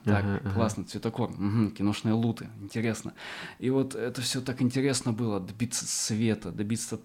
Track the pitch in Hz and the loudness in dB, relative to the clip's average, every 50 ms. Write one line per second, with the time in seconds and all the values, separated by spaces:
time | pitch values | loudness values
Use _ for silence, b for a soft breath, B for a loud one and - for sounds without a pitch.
0 | - 104 104 101 101 101 98 - - 101 95 113 113 107 - 104 90 - - 104 | 2 4 4 4 4 2 0 0 0 0 2 2 2 2 0 -2 -6 -6 -6 -4
1 | - 113 - - 113 - - - 98 101 104 117 107 101 - - 98 101 104 - | -4 -2 -2 0 -2 -2 -2 -2 0 2 4 4 4 2 2 2 2 2 2 2
2 | - 113 110 113 117 117 113 - 95 - 110 107 101 101 - 113 110 117 107 - | 2 2 2 4 2 2 0 -2 -6 -12 -12 -12 -10 -6 -4 -2 0 0 -2 -2
3 | - - - B B B B B B B B B - 127 131 135 135 131 - 107 | -6 -10 -12 B B B B B B B B B 0 2 4 2 2 0 -2 -4
4 | 113 123 120 131 123 - - 131 127 131 120 - 131 120 - 135 131 139 123 - | -4 -2 -2 -2 -2 -2 -2 -2 -2 -2 0 2 2 2 4 4 4 4 2 2
5 | - 123 107 110 120 110 104 98 92 107 101 107 123 - - - - - - - | 0 0 0 2 0 0 0 -2 -2 -4 -4 -4 -2 -2 -2 -2 -2 -2 -2 -2
6 | - - 110 107 117 110 104 107 - 90 - 104 104 104 113 110 - - 113 107 | -2 0 0 2 2 2 2 2 -2 -4 -4 -2 -2 0 -2 -2 -4 -4 -8 -8